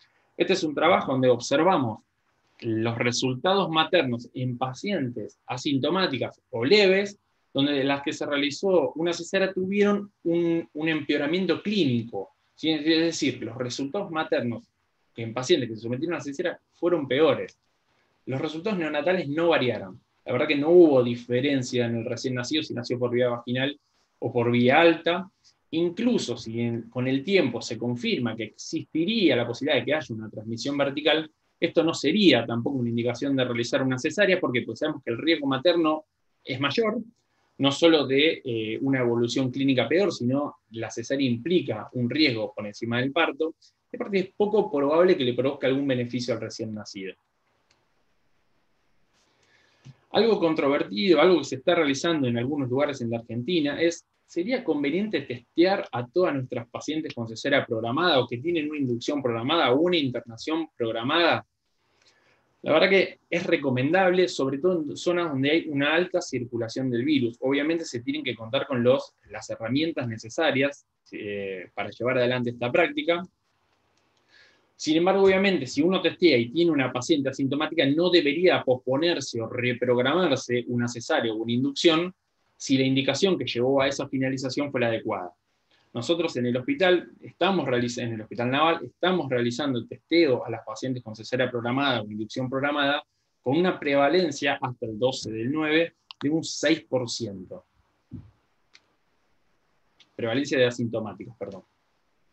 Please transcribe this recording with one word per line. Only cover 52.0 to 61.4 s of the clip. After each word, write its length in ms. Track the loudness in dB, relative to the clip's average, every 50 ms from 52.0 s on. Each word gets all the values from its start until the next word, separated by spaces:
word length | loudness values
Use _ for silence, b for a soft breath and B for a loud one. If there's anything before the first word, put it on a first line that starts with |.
| 0 0 0 2 0 0
en 100 | 0 0
algunos 320 | -2 -2 -2 -2 -2 -2
lugares 320 | 0 0 0 0 -2 -4
en 80 | -4 -4
la 100 | -4 -6
Argentina, 640 | -6 -6 -8 -6 -4 -2 0 0 0 0 0 0
es, 240 | 0 0 0 -2 -10 _ _ _ _
¿sería 380 | _ -6 -6 -4 -2 -2 -4 -2
conveniente 580 | -2 -2 0 0 0 0 -2 -2 -2 -4 -4
testear 680 | -4 -6 -10 -12 -12 _ 2 4 4 4 4 0 -4 -6
a 140 | -6 -6 -6
todas 280 | -4 0 0 0 0 0
nuestras 340 | -2 -4 -6 -8 -8 -8 -10
pacientes 460 | -12 -12 -8 -6 -6 -6 -6 -8 -8
con 140 | -8 -8 -8
cesárea 380 | -8 -6 -4 0 0 0 0
programada 540 | 0 -4 -4 -2 -2 -2 0 2 2 2 2
o 80 | 2 0
que 100 | -4 -8
tienen 320 | -4 -2 -2 -2 -2 -4
una 100 | -4 -4
inducción 420 | -2 -2 -2 -4 -2 -4 -4 -2
programada 500 | -2 -2 -2 -2 -2 0 0 2 2 4
o 80 | 4 4
una 180 | 4 2 2 2
internación 720 | 0 -2 -4 -6 -10 -12 -16 -12 -8 -4 -4 -4 -4 -6 _ -6
programada? 680 | -4 -4 -4 -4 -2 0 0 2 4 2 2 0